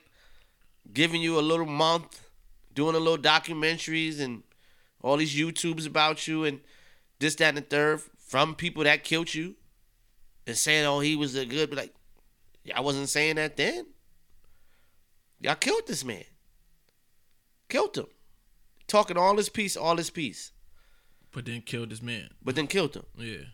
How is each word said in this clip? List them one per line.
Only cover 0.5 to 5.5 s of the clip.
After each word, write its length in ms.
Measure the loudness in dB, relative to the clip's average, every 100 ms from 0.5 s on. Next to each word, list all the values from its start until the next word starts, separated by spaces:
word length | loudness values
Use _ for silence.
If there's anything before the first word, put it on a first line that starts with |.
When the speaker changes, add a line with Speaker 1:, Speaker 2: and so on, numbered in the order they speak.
| _ _ _ -6
Speaker 1:
giving 280 | 0 2 2
you 160 | 0 0
a 40 |
little 240 | 2 0 -2
month, 560 | 0 0 0 -4 -20 -20 -20 -20 -20 -10
doing 220 | -2 0 2
a 40 |
little 180 | 2 2
documentaries 1000 | 4 4 2 -2 0 0 -2 -2 -2 -4
and 220 | -6 -8 -14 _ _ -20 _ _
all 160 | 0 2
these 180 | 2 0
YouTubes 500 | -2